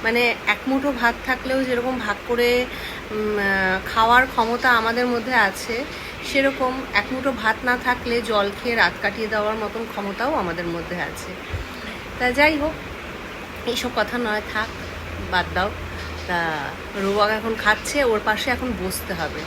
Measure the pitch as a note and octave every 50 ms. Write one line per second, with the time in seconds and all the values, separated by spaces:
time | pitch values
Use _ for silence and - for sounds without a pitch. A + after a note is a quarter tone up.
0 | - A3+ A3+ A#3+ B3 A#3+ A3 - - - G#3 G#3 - C4 C4 C4+ C4+ C#4+ C4+ A#3
1 | A#3 A#3 A3+ - - - C4 B3+ - C4 C4 C4+ C4+ B3+ B3+ A#3+ A#3+ B3+ C4 B3+
2 | - G#3+ G3+ G3+ - - A#3+ A#3 A#3+ A#3+ B3 B3 B3 B3+ - - - - - -
3 | - - G#3+ G#3+ G#3+ G#3+ G#3+ G3+ G3+ G3 G3 G3 F#3+ F#3 F#3 F#3+ F#3+ - - A3+
4 | A3+ A3+ A#3 B3 C4 C4 - - A3+ A3 A#3 A#3+ A#3 C4 B3 A#3 A3+ A3+ A3+ A#3+
5 | B3 B3 B3 A#3+ A3 A#3+ C4 A#3+ G#3+ G3 F#3+ - - - A3+ A#3 C#4 D4 - -
6 | - - - - - - - C#4 C4+ C#4 C4+ - C4 B3+ B3+ C4 B3+ - F#3+ G3+
7 | G3+ - C4 C4 B3 C#4 C4 A3 G#3 A3 A3+ A3+ - B3 B3 B3 B3 B3 B3 B3
8 | - A#3+ A#3 A#3+ A3+ G#3 A3 G#3 G3+ G3+ G3+ - - B3 A#3 A3+ G3 F3 - -
9 | - G3+ G3 - A3+ G#3 G#3+ G#3+ G#3 G#3 A3 A3 A3 G3+ - A3+ A3+ G#3+ - -
10 | G3+ G3+ G3 - A3+ C4 D#4+ C#4+ G3 F3 E3 E3 F3 E3+ E3+ E3+ D#3+ E3 F3 F3
11 | D3+ - D#3+ - - - F3+ F#3 - - - - - - - - - - - -
12 | - - - - B3 B3 B3 C4+ D4 D4+ D#4+ D4 C#4+ D#4 D#4 - - - - -
13 | - - - - - - - - - - - - - A#3+ A#3+ A#3+ - B3 B3 A#3+
14 | G#3+ G#3+ - A#3+ A#3+ A3 G#3+ G#3+ G#3 - - G#3+ G#3+ A3+ - - - - - -
15 | - - - - - - F#3 F3+ F3 E3 E3 F3+ F#3 G#3 - - - - - -
16 | - - - - - - F3+ E3+ E3+ E3 D#3 D3+ C#3 C3+ C#3+ - - - - G3+
17 | G3 G3 G3 G#3 G#3 G#3 A3 A3 G#3+ A3+ A3+ G#3+ - G#3 G#3+ G#3+ - - - D4
18 | C#4+ B3 A3 G#3 - - G#3+ G#3 - - B3 A#3+ B3+ B3+ A#3 F3+ F3+ F#3+ F#3+ -
19 | - - F#3+ E3 D#3+ D3 - D#3 -